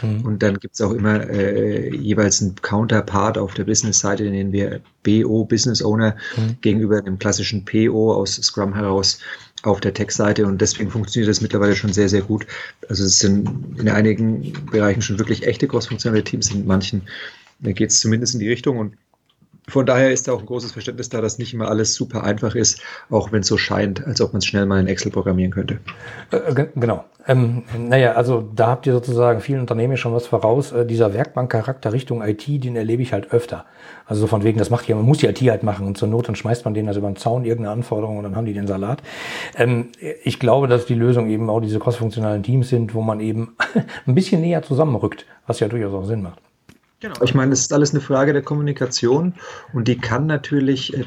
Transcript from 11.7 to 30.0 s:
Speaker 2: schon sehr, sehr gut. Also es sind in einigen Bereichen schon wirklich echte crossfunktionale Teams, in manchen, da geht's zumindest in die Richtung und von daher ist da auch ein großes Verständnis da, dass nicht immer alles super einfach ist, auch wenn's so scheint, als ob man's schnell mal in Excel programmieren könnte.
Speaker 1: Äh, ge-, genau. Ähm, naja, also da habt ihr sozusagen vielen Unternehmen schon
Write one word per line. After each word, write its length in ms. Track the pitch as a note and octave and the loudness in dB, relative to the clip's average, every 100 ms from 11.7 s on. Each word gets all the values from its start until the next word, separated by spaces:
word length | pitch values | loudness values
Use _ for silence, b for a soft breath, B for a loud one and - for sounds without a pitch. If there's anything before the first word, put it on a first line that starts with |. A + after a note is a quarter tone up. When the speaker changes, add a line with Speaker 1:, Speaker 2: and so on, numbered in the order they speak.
Speaker 2:
schon 200 | G2 G#2 | 2 2
sehr, 160 | F#2+ G2 | 2 4
sehr 120 | G2 | 2
gut. 240 | G2 G#2+ - B B B - | 2 -2 -4 B B B -6
Also 160 | F#2+ F#2+ | -2 0
es 140 | - | 2
sind 300 | G2+ G2+ - B2+ - - | 4 2 0 -4 -8 -2
in 80 | G#2+ | 0
einigen 640 | G#2 A2 G#2 A2+ A2 - - - | 4 4 4 0 -2 -4 -10 -2
Bereichen 320 | A2 G#2 G2 | 2 2 2
schon 180 | G#2+ G2 | 0 -2
wirklich 280 | A2 A#2 A#2+ | -2 -2 -2
echte 220 | A2+ C3+ | 0 0
crossfunktionale 520 | A#2+ - A2 A#2+ G#2+ | -2 -4 -4 0 0
Teams, 300 | G#2 - - | 0 -2 -2
in 160 | G2+ F#2+ | -2 2
manchen, 360 | F#2+ F#2+ G2+ F#2 B B B B B | 0 0 -4 -6 B B B B B
da 120 | G#2 | -4
geht's 300 | F#2 G#2+ - | -2 2 2
zumindest 320 | A2 A2 A#2+ | 2 2 0
in 80 | A#2+ | -2
die 80 | G2+ | -2
Richtung 280 | B2 D3 A#2+ | 0 0 -2
und 180 | G#2 - _ _ _ _ _ _ - | -4 -8 _ _ _ _ _ _ -4
von 160 | C3+ B2 | 0 4
daher 260 | B2+ C3+ | 4 4
ist 160 | B2+ - | 4 0
da 60 | |
auch 80 | A#2 | -4
ein 40 | G#2+ | -4
großes 280 | B2 A2+ | -8 -8
Verständnis 340 | A2+ A2+ A#2+ A2+ | -10 -10 -8 -6
da, 140 | A2+ | -2
dass 160 | A2 - | -2 -4
nicht 160 | A#2 | -6
immer 160 | A#2 G#2+ | -4 0
alles 240 | G#2+ G#2+ | 0 0
super 320 | - - A2 G2 | -2 -4 -2 -2
einfach 280 | A2 A2+ | 0 0
ist, 280 | A#2 G#2+ - B B B | 0 0 -2 B B B
auch 220 | A2 G2+ | 0 2
wenn's 160 | G#2+ F#2 | 0 2
so 80 | G#2+ | 0
scheint, 500 | - G2 G2+ F#2 C#3 | 0 0 0 -2 -4
als 140 | A2+ | -2
ob 140 | G#2+ | 0
man's 120 | G#2 - | -2 0
schnell 200 | G2+ G2 | 0 2
mal 160 | G2 | 2
in 60 | F#2 | 2
Excel 220 | F#2 G2+ | 0 -2
programmieren 440 | G2 F#2+ F2+ F#2 | -2 0 2 0
könnte. 260 | F#2+ - - - B B B B | -2 -4 -6 -8 B B B B
Speaker 1:
Äh, 220 | A#3+ E3 | -2 0
ge-, 140 | F3+ F3+ C#3+ | 0 0 0
genau. 300 | A#2 G2 - _ - | 0 0 -6 _ 2
Ähm, 380 | B2+ A#2 A#2 - A#2 | 4 2 0 -6 -6
naja, 320 | A#2+ C3 B2 A2+ | 2 4 6 4
also 360 | B2 A#2+ G#2+ | 4 2 0
da 140 | G#2+ A#2 | 2 2
habt 180 | B2+ C#3 | 2 2
ihr 40 | |
sozusagen 480 | B2 A#2+ A#2+ A#2+ A2 | 2 2 4 4 4
vielen 220 | A#2+ C3+ | 0 -2
Unternehmen 340 | A#2+ A#2 B2 | -2 0 0
schon 180 | B2+ | 0